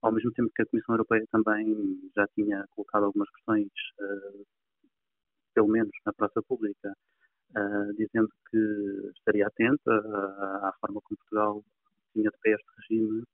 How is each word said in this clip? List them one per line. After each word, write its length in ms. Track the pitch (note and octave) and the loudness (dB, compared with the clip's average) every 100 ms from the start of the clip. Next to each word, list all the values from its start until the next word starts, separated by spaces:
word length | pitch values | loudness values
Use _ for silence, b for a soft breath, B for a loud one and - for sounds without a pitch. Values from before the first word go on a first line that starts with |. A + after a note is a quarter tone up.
Ao 120 | A#2 | 2
mesmo 200 | A2 A#2+ | 0 -2
tempo 180 | A2 A#2 | -2 -4
que 80 | - | 0
a 40 | A2 | -2
Comissão 280 | A2+ - | -2 0
Europeia 300 | A2+ A2 A2+ A2 | -2 2 0 2
também 800 | A2+ G#2+ G#2+ A2 G#2+ G2+ F#2 F#2 - | 0 2 0 0 0 -2 -4 -6 -2
já 100 | G2+ | 0
tinha 320 | - G#2 G2 G2 | 0 -2 -2 -6
colocado 340 | - G2+ G#2+ | -10 -2 0
algumas 260 | G2+ G2+ G2+ | 2 0 -4
questões, 380 | _ - A2 G2+ - - - | _ 0 0 0 -6 -14 -10
eh, 420 | G2+ G2+ G3+ G3+ - _ _ _ _ _ _ _ _ _ _ | -8 -8 -10 -18 -20 _ _ _ _ _ _ _ _ _ _
pelo 140 | - G#2+ | 4 4
menos 240 | A2 G#2+ - | 4 0 -2
na 80 | - | -6
praça 300 | - G#2+ - | -2 -2 -2
pública, 500 | - B2+ G#2+ G2+ G2+ G2 _ _ _ _ _ G#2+ | -4 -4 -4 -6 -12 -12 _ _ _ _ _ -4
eh, 360 | G2+ G#2 G#2 G#2 | -2 -2 -2 -4
dizendo 320 | A2 A2+ A2 _ - | -2 2 0 _ -4
que 80 | A2+ G#2+ G#2+ G2+ G2 G2 - | 0 0 0 -4 -6 -10 -4
estaria 300 | - G#2+ G2+ | 0 2 2
atenta 460 | - A#2 C#3+ - | 2 2 2 2
à, 760 | A2+ G#2+ G#2 G2 G2 G2 G2 G2 | 0 0 -4 -4 -6 -6 -4 -6
à 20 | - | -4
forma 200 | G#2 G#2 | -8 -8
como 160 | _ G#2 | _ -14
Portugal 460 | _ G#2+ G#2 G#2 G#2+ _ _ _ _ | _ 0 0 -2 -12 _ _ _ _
tinha 180 | A2 G#2+ | 0 0
de 80 | - | 2
pé 80 | A2 | 2
este 160 | G#2 - _ | 2 -2 _
regime 440 | - A2 A2 A2 A#2+ | -4 0 0 -2 -8